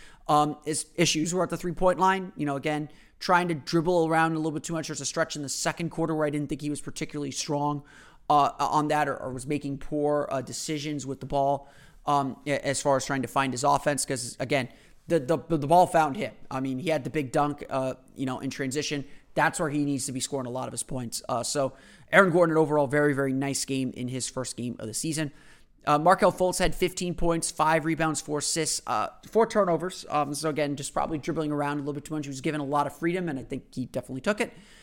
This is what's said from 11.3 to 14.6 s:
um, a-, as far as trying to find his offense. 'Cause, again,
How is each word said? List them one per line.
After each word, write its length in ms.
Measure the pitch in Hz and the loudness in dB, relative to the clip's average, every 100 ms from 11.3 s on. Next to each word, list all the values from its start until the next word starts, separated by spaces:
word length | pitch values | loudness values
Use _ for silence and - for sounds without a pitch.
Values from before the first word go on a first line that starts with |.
| 143 139 139 - - - - - | 0 2 0 -4 -20 -20 -10 0
um, 320 | 147 135 - 147 | 2 0 -4 -2
a-, 180 | 139 - | -2 0
as 160 | 135 | -2
far 140 | 147 135 | 2 2
as 100 | - | 2
trying 180 | 139 | -2
to 40 | 120 | 0
find 240 | 143 135 | 0 0
his 140 | 123 139 | 0 2
offense. 400 | 139 - 139 - | 2 2 0 -2
'Cause, 320 | 131 120 - | -4 -6 -8
again, 300 | 127 143 | -2 0